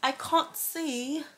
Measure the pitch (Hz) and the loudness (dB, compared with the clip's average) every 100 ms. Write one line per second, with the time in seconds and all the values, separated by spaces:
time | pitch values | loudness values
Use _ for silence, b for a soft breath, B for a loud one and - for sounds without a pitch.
0 | 254 277 - 330 330 - - 330 320 247 | 2 0 2 2 2 -2 -4 -2 -2 0
1 | 247 302 294 | 0 -2 -4